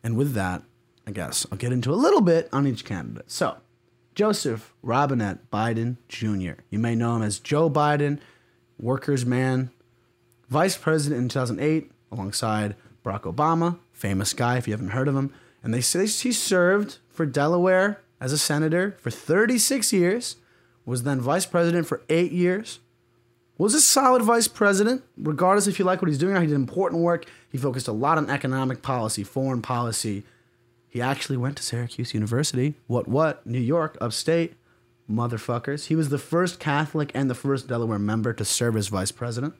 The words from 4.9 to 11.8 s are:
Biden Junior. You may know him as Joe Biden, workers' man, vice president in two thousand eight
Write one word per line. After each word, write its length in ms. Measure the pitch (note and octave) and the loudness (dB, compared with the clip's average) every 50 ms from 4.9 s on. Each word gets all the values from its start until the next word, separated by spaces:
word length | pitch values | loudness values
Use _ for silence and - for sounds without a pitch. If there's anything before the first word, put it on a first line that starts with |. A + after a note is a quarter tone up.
| A#2 C3 D3 C#3 C3+ A#2 G#2+ G2 F#2 - - _ | 2 2 2 2 2 0 0 -2 -4 -6 -10 _
Biden 460 | - G#2 A2 A#2 A2+ A2+ A#2 A#2+ B2 A#2+ _ | -4 -2 0 0 0 -2 -2 -4 -6 -8 _
Junior. 520 | _ - - A2 G#2+ G#2 F#2+ F#2 F2 - - - _ | _ -10 -4 -2 -2 -2 -2 -4 -6 -8 -10 -12 _
You 100 | F#2+ G#2 | -4 -2
may 160 | A2+ A#2 A#2 | 0 0 0
know 220 | A2+ A#2 A#2 A#2 | 0 0 0 0
him 60 | A2+ | 0
as 160 | A2 G#2 G#2 - | -2 -2 -4 -6
Joe 320 | _ - D3 D3+ E3 D#3+ | _ -2 2 2 2 2
Biden, 480 | C#3 D3+ D3 D3 D3 D3 D3 C#3+ D3 C#3+ - - _ _ _ _ _ _ _ _ _ - | 2 2 2 2 2 2 0 0 -2 -4 -8 -18 _ _ _ _ _ _ _ _ _ -6
workers' 460 | A2 A#2 C3+ C3 - - C#3+ C3 B2 | -4 -2 -2 -2 0 0 0 0 2
man, 460 | B2 B2 B2+ C3 C3 C3 B2+ B2+ B2 _ _ _ _ _ _ _ _ _ _ _ _ _ _ _ _ | 0 2 2 2 2 0 0 -2 -4 _ _ _ _ _ _ _ _ _ _ _ _ _ _ _ _
vice 260 | B2+ D3 E3+ F3 E3 | 0 0 2 0 0
president 460 | - - D#3+ D#3+ D#3+ C#3+ D3 D3+ A#2+ | -2 0 0 0 2 0 0 -2 -2
in 60 | B2+ A#2+ | -2 -2
two 80 | - C#3 | 0 -2
thousand 220 | B2+ A#2+ A#2+ - | -2 -2 -2 0
eight 300 | C3 D3+ D#3 D#3+ | 0 2 2 0